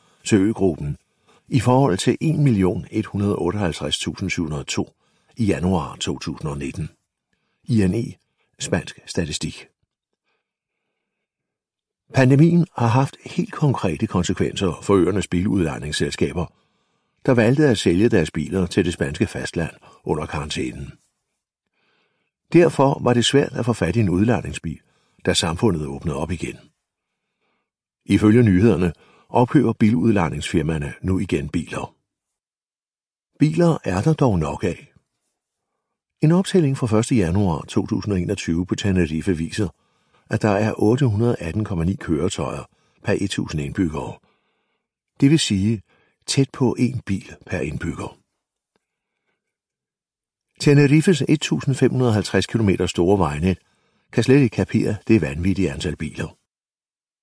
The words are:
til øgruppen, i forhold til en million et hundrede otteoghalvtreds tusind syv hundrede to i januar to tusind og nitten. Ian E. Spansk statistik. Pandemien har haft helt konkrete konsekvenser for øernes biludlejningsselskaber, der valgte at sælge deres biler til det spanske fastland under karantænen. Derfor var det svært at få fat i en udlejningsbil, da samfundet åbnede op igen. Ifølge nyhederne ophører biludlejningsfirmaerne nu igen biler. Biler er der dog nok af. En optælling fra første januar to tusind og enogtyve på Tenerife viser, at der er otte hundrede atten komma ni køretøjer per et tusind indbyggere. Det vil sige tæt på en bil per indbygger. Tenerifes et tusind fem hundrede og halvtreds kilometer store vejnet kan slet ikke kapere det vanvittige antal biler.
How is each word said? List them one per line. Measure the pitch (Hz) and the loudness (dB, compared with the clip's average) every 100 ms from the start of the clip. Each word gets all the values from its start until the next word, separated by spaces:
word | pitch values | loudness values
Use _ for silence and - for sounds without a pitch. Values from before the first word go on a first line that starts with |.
| _ _ | _ _
til | - 107 | 0 2
øgruppen, | 98 110 95 73 73 69 _ _ _ _ _ | 2 2 -2 -2 -6 -8 _ _ _ _ _
i | 139 | 0
forhold | 110 127 139 90 | 4 4 4 2
til | - - | 0 0
en | 160 156 | 0 2
million | 143 107 92 95 69 | 2 2 2 0 -6
et | 107 - | -6 -6
hundrede | 98 101 - | -4 -2 0
otteoghalvtreds | 87 101 92 76 76 80 | -2 -2 -4 -4 -6 -6
tusind | - - 92 | -6 -6 -6
syv | - | -4
hundrede | 80 73 | -6 -6
to | 67 - 85 _ _ _ _ - | -6 -6 -6 _ _ _ _ -4
i | 107 | -2
januar | 73 90 92 71 - | 0 0 0 -4 -8
to | - 69 | -8 -6
tusind | - 69 78 | -8 -8 -8
og | 71 | -8
nitten. | 69 - 78 - _ _ _ _ _ _ | -10 -8 -10 -12 _ _ _ _ _ _
Ian | - 113 95 107 | -2 2 2 0
E. | 120 - _ _ _ _ | -6 -12 _ _ _ _
Spansk | - 90 - - - | -4 -4 -4 -16 -8
statistik. | - 80 80 78 - - _ _ _ _ _ _ _ _ _ _ _ _ _ _ _ _ _ _ _ _ _ _ _ _ | -6 -6 -6 -8 -12 -20 _ _ _ _ _ _ _ _ _ _ _ _ _ _ _ _ _ _ _ _ _ _ _ _
Pandemien | - 127 139 165 175 160 - | 2 6 6 6 6 2 0
har | 117 | 2
haft | 123 139 - - | 2 0 -6 -10
helt | - - | -6 -6
konkrete | - 151 113 101 76 110 | -2 0 0 -2 -2 -2
konsekvenser | - 87 92 87 - 95 78 | -2 -2 -2 -2 -2 -4 -4
for | - 98 | 0 2
øernes | 82 98 85 | 4 0 -2
biludlejningsselskaber, | 90 95 98 80 62 69 76 73 - 73 87 82 _ _ _ _ _ _ _ - | -2 0 -2 -2 -4 -8 -4 -4 -2 -4 -4 -8 _ _ _ _ _ _ _ 0
der | |
valgte | 123 110 135 151 | 4 4 4 4
at | 110 | 4
sælge | 98 87 113 | 2 4 4
deres | 110 78 | 2 0
biler | - 76 95 87 | -4 -4 -4 -2
til | - 90 | 0 0
det | |
spanske | 85 73 73 98 | -2 -6 -2 -4
fastland | 65 64 87 80 - - _ | -4 -8 -6 -6 -8 -20 _
under | - 78 78 | -6 -6 -6
karantænen. | 80 76 69 64 65 67 - _ _ _ _ _ _ _ _ _ _ _ _ _ _ _ | -8 -8 -8 -8 -10 -16 -18 _ _ _ _ _ _ _ _ _ _ _ _ _ _ _
Derfor | 165 165 151 135 143 | 4 4 4 2 2
var | 120 | 0
det | 123 113 | 2 2
svært | 139 - | 2 0
at | - 117 | -4 -4
få | |
fat | 113 82 101 | -2 0 0
i | |
en | 104 | 0
udlejningsbil, | 87 110 107 - 76 85 73 _ _ _ _ - | 2 2 0 -4 -10 -12 -12 _ _ _ _ -2
da | |
samfundet | 87 85 85 117 82 71 | -2 -2 0 0 0 -6
åbnede | 69 82 69 | -8 -6 -6
op | 80 | -6
igen. | 85 - - _ _ _ _ _ _ _ _ _ _ _ _ _ _ - | -6 -8 -12 _ _ _ _ _ _ _ _ _ _ _ _ _ _ -2
Ifølge | 101 107 113 | 2 4 6
nyhederne | 117 90 113 85 87 - _ _ _ | 6 6 4 4 0 -4 _ _ _
ophører | 117 123 156 117 | 0 2 4 2
biludlejningsfirmaerne | 110 107 123 113 101 82 73 - 87 76 80 71 - | 2 2 4 2 2 0 -4 -4 -2 -2 -4 -6 -8
nu | 87 95 | -4 -4
igen | 85 82 73 | -2 -4 -4
biler. | 87 76 - 67 _ _ _ _ _ _ _ _ _ _ _ _ _ _ _ | -6 -6 -10 -12 _ _ _ _ _ _ _ _ _ _ _ _ _ _ _
Biler | 156 160 170 151 | 0 4 2 2
er | - 92 | -2 0
der | 127 | 0
dog | 156 135 92 | 2 2 2
nok | 73 76 | -2 -4
af. | 95 82 - _ _ _ _ _ _ _ _ _ _ _ _ _ | -4 -6 -14 _ _ _ _ _ _ _ _ _ _ _ _ _
En | 151 | 2
optælling | 175 196 190 147 135 | 2 2 2 2 0
fra | 117 | 0
første | 107 113 127 | 0 2 2
januar | 85 92 98 73 | 2 2 0 -2
to | - - 98 | -2 -4 -2
tusind | - 107 | -4 -2
og | 95 | -4
enogtyve | 87 98 - 85 92 | -2 -6 -2 -4 -2
på | - | -4
Tenerife | 101 92 82 80 101 82 | 0 0 0 -2 -2 -2
viser, | 82 - 92 - _ _ _ _ _ | -4 -4 -6 -6 _ _ _ _ _
at | 107 | -2
der | 110 | 0
er | 101 110 - | 2 0 2
otte | 104 123 131 | 2 4 2
hundrede | 101 120 117 | 0 0 -2
atten | 82 87 | -4 -6
komma | 107 87 | -4 -2
ni | 82 98 | -2 -4
køretøjer | - 78 87 - 65 67 62 _ _ _ | -4 -2 -2 -4 -8 -8 -14 _ _ _
per | - 98 | -4 -2
et | 98 | -2
tusind | - - 78 | -6 -6 -6
indbyggere. | 71 76 87 76 64 - _ _ _ _ _ _ _ _ _ _ | -6 -2 -2 -4 -10 -14 _ _ _ _ _ _ _ _ _ _
Det | 139 | 4
vil | 156 | 4
sige | - 98 101 110 - _ _ _ - | 2 0 0 -2 -8 _ _ _ -4
tæt | - 135 | 0 0
på | - 123 - | 0 -2 0
en | 123 123 - | -2 -2 -6
bil | 98 - - - | -6 -6 -20 -8
per | 90 | -6
indbygger. | 73 71 85 71 - - _ _ _ _ _ _ _ _ _ _ _ _ _ _ _ _ _ _ _ _ _ _ _ _ | -6 -6 -6 -8 -12 -14 _ _ _ _ _ _ _ _ _ _ _ _ _ _ _ _ _ _ _ _ _ _ _ _
Tenerifes | - 143 143 151 160 170 143 | 4 6 6 4 4 2 2
et | 160 | 0
tusind | - - - 127 | 0 -4 -2 0
fem | 123 | 2
hundrede | 127 127 | 2 2
og | |
halvtreds | 107 92 98 90 | 2 0 -2 0
kilometer | 117 107 87 90 | 0 2 2 -2
store | - 87 101 | 0 2 2
vejnet | 80 73 90 90 _ _ _ _ _ | 2 0 -2 -2 _ _ _ _ _
kan | - | -4
slet | 113 139 | 4 4
ikke | 123 - | 4 0
kapere | 92 110 - 104 - | -2 0 -2 -4 2
det | 110 | 2
vanvittige | 73 71 90 92 87 | 2 -2 -2 0 -2
antal | 71 85 76 | -2 -6 -6
biler. | 80 - 80 - _ _ _ _ _ _ _ _ | -10 -8 -12 -12 _ _ _ _ _ _ _ _